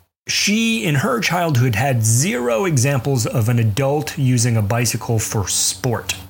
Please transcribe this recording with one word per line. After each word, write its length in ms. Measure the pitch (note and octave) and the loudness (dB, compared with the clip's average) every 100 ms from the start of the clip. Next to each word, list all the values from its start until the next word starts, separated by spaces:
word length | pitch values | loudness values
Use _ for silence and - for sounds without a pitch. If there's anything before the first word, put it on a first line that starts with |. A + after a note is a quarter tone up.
| _ _ - | _ _ -6
she, 560 | - - G#3+ A3+ A3+ G#3 | -2 0 2 2 0 0
in 100 | C#3+ | 0
her 240 | G#3 A#3+ | 0 0
childhood, 560 | F3+ F3 E3+ B2+ B2+ G#2+ | 0 0 2 2 2 2
had 280 | C#3 B2 | 2 2
zero 640 | G#2+ A#2+ E3 B3 A#3+ A3+ F#3+ | 2 2 2 0 0 0 2
examples 600 | D3 B2 C#3 C#3+ C3+ A2 | 2 2 0 0 -2 0
of 240 | C3 A2 | -2 0
an 100 | A#2+ | 2
adult 580 | A2+ G2+ C3+ D3+ C#3+ - | 2 0 0 0 -4 -2
using 380 | C3+ B2 A#2 A2+ | 0 2 2 0
a 40 | |
bicycle 580 | G2+ A#2 A#2+ A2 - A2+ | 0 0 -2 -4 -2 -2
for 280 | G#2+ A2+ F#2 | -2 -4 -4
sport 680 | - - - C3 A2 - - - | -2 -2 -2 -4 -4 -6 -10 -10